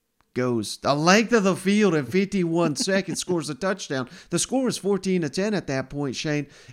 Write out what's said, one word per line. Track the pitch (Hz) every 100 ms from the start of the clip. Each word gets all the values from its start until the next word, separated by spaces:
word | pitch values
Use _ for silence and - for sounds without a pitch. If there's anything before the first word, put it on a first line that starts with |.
| _ _ _
goes | - 127 120 98 -
the | -
length | 143 165 208 214
of | 233
the | 190 165
field | 190 208 202
in | 160
fifty-one | 123 185 196 202 170 170 165 139
<laughs> | -
seconds, | 196 185 143
scores | - 175 139
a |
touchdown. | 135 - 202 - 135 123 - -
The | -
score | - 262
was | 247 -
fourteen | 190 196 190 185
to | 151
ten | 185 208
at | 196 -
that | 135 131
point, | 143 143 110
Shane, | 160 147 139 - -